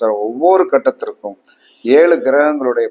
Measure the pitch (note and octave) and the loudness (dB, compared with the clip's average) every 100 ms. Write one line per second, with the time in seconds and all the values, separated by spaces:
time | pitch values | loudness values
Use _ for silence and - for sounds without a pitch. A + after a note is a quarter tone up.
0 | A2+ G#2 G#2+ A#2+ E3+ F#3+ F3+ C#3 B2+ B2+ | -4 -2 -6 -2 2 2 2 0 -2 -4
1 | G#2+ - G#2 G2 _ _ _ _ A2+ C#3 | -12 -12 -16 -18 _ _ _ _ 2 4
2 | E3+ E3 B2 C3+ D3 D3 C3 A#2 A2+ | 4 2 0 0 0 -2 -2 -2 -4